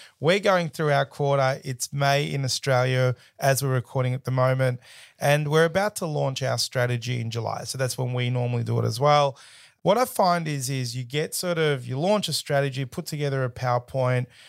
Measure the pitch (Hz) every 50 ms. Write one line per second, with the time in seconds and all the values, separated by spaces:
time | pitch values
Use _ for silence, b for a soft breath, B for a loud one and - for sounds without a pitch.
0 | B B B B 131 156 185 208 196 208 190 180 170 156 - - 160 147 143 143
1 | 139 - - - 147 139 139 139 135 131 135 147 - 135 127 - - - - 143
2 | 139 139 139 143 147 160 151 139 139 123 - - - 139 131 123 127 127 127 127
3 | 127 127 123 b b b b b 143 139 135 127 139 135 131 127 117 - - 135
4 | 127 127 127 127 - 127 131 131 127 131 131 131 131 127 123 120 B B B B
5 | B B B B - 143 147 147 151 147 151 160 165 165 156 190 202 208 - -
6 | 190 160 147 147 143 139 131 - 135 123 123 113 - - - 131 123 123 123 117
7 | 113 123 123 120 113 113 110 117 110 107 110 123 123 - - 131 131 123 - -
8 | 127 123 123 123 123 123 123 123 123 120 120 117 117 110 117 117 113 113 113 117
9 | 139 147 147 147 143 139 127 B B B B B B B B B - 170 202 233
10 | 254 247 - - 202 180 175 170 165 156 147 139 123 131 139 131 127 120 117 127
11 | 127 120 135 147 160 - - - - 180 175 160 160 151 143 127 120 123 127 135
12 | 160 190 214 208 - - 143 - - - 147 139 143 139 127 135 139 123 - 180
13 | 165 - 160 143 147 139 135 135 131 123 - - 127 123 120 120 120 - - 131
14 | 127 127 127 123 123 - B B B